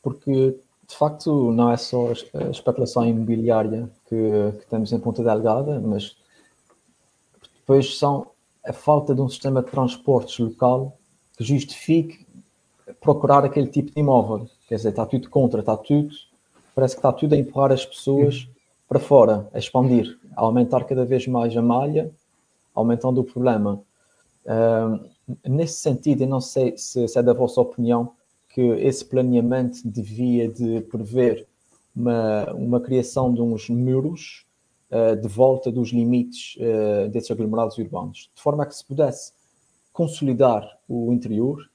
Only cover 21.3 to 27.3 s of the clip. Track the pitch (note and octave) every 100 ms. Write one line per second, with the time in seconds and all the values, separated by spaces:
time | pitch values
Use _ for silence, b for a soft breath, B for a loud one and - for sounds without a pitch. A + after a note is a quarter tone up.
21.3 | B2 A#2 A#2 A#2+ B2 C#3+ D#3 D#3 _ _
22.3 | _ _ _ _ - A2+ A#2 B2+ B2+ B2
23.3 | A#2+ B2 A2 G2+ G2+ _ _ _ _ _
24.3 | _ - A2+ A2+ A2+ A2+ G#2+ - _ -
25.3 | - B2+ C#3 E3 - D#3 B2 D3+ B2+ B2+
26.3 | C3+ B2 C3+ B2+ - - B2+ A#2 B2+ A#2+